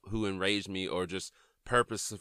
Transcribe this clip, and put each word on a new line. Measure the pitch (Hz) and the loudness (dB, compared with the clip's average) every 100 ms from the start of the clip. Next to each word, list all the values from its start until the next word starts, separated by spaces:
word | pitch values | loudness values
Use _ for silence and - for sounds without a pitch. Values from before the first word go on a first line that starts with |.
| 95 | -2
who | 110 101 | -2 0
enraged | 95 95 104 98 | 2 2 2 0
me | 95 85 | -4 -2
or | 90 90 | -2 -2
just | 92 - - _ _ - | -4 -8 -14 _ _ 2
purpose-, | 123 117 110 - 104 | 4 4 -2 -6 -8